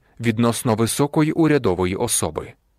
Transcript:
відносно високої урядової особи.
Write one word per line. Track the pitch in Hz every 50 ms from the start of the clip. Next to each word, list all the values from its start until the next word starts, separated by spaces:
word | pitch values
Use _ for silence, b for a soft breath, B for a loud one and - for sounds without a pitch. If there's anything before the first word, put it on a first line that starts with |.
| _ _ _ -
відносно | 113 117 110 110 120 117 113 - - 127 110
високої | 104 113 110 - - 143 143 - 156 151 156
урядової | - - 165 156 151 143 120 107 90 85 90 90 95
особи. | 92 120 113 - - - 87 78 - - - - _ _ _ _